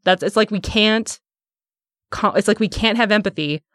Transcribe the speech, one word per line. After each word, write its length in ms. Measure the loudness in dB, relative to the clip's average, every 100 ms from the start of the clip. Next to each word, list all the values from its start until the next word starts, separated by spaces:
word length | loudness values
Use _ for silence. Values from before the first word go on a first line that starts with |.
that's, 220 | 0 0
it's 100 | 0
like 160 | 0 0
we 80 | -2
can't 580 | -2 0 2 2 -2 -12 _ _ _ _ _ _ _ _ -14
co-, 220 | -2 0
it's 160 | 2 0
like 100 | 0
we 80 | 0
can't 280 | 0 0 2
have 160 | 2
empathy 500 | 2 0 -4 -6 -6 _